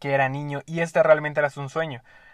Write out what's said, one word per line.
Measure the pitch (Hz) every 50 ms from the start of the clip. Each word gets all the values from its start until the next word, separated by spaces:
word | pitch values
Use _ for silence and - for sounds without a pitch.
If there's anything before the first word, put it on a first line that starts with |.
que | - 143 139
era | 135 139 131
niño | 135 143 147 147 143 143 -
y | - 165 165
este | 170 165 - 170 160
realmente | 160 156 151 151 151 147 151
era | 147 143
su | - 147 143 131
sueño. | - 160 160 156 131 117 - - - - - -